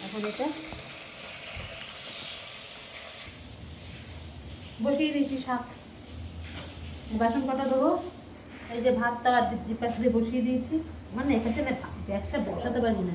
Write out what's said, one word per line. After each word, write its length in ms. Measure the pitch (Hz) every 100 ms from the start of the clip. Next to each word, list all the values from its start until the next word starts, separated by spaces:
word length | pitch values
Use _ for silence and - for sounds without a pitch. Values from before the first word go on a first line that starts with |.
এখন 180 | 196 214 208
এটা 160 | 202 294 294 - - - - - - - - - - - - - - - - - - - - - - - - - - - - - - - - - - - - - - - - - -
বসিয়ে 280 | 247 285 302
দিয়েছি 220 | 285 269 262 262
শাক, 180 | 247 - - - - - - - - - - - - - - - 220
বাসন 220 | 233 277 262
কটা 160 | 262 269
দেবো। 180 | 262 311 359 - - - - - - -
এই 60 | 233
যে 60 | 247 240
ভাতটা 320 | 240 233 254 247
আর 60 | - 233 208
দুই 100 | 226
পাশ 120 | 233 202
দিয়ে 120 | 247 226
বসিয়ে 240 | 226 254 247
দিয়েছি, 280 | 254 - 311 - - - 202
মানে 140 | 277 226
এখানে 220 | 226 262 277
না 60 | - - - -
গ্যাসটা 300 | 202 - 285 190
বসাতে 300 | - 240 240
পারি 180 | 226 202
না 60 | 180